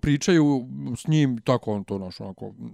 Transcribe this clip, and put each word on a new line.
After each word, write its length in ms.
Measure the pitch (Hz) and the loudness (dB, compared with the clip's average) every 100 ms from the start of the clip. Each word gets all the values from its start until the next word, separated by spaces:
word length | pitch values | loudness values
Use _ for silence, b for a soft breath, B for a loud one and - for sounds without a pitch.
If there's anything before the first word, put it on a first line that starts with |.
pričaju 640 | 147 143 - 170 147 135 123 139 139 117 | 2 0 4 4 4 2 -4 -10 -8 -6
s 100 | - | 2
njim, 340 | 156 139 117 | 4 4 0
tako 280 | - 123 113 | 0 0 0
on 120 | 104 | -4
to, 120 | 92 98 | -4 -6
znaš, 240 | 92 - | -8 -10
onako, 320 | 101 92 104 107 117 | -14 -12 -14 -12 -14